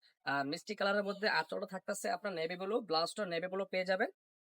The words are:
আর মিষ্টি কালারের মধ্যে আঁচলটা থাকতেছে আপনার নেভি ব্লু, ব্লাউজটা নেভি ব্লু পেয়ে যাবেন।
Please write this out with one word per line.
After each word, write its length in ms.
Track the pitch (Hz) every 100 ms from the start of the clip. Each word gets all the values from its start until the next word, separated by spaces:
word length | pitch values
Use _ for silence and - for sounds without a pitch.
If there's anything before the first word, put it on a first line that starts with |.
| _ _ -
আর 180 | 139 139
মিষ্টি 280 | 165 - -
কালারের 280 | 196 208
মধ্যে 240 | 196 190 208
আঁচলটা 360 | 160 - 190 196
থাকতেছে 420 | 190 - 202 208
আপনার 240 | 190 208
নেভি 220 | 170 165 180
ব্লু, 200 | 190 240
ব্লাউজটা 420 | 196 160 165 - 196
নেভি 220 | 165 180
ব্লু 180 | 190 190
পেয়ে 200 | 185 185
যাবেন। 240 | 190 302 - _ _